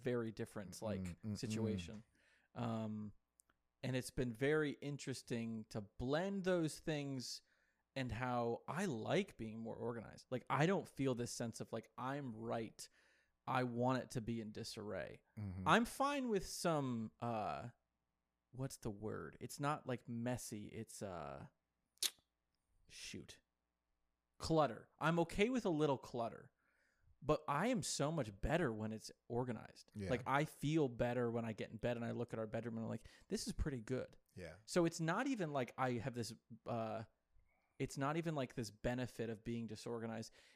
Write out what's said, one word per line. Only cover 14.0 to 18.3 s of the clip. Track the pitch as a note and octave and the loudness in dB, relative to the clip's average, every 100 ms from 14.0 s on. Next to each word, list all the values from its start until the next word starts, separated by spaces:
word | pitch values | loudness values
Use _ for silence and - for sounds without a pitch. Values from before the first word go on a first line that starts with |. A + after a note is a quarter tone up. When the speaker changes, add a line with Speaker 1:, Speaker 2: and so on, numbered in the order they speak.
| - | 0
Speaker 1:
to | B2+ | -4
be | A2 A#2 | -2 -2
in | G#2+ | -2
disarray." | A2 A2+ - G#2 F#2+ C2+ - _ - | -6 -6 -6 -4 -4 -4 -8 _ -8
Speaker 2:
Mm-hmm. | G2+ F#2 F#2 | -6 0 6
Speaker 1:
I'm | F#3+ | 6
fine | A#3 - C4+ C#4+ B3+ | 6 2 2 2 2
with | G3+ - | 0 0
some, | - F3 D#3 C3+ A#2 A2 - | -2 2 2 2 0 -4 -4
uh, | A#2+ A2+ F#2+ C#2+ A#2+ - _ _ _ _ _ | -2 0 0 -2 -6 -12 _ _ _ _ _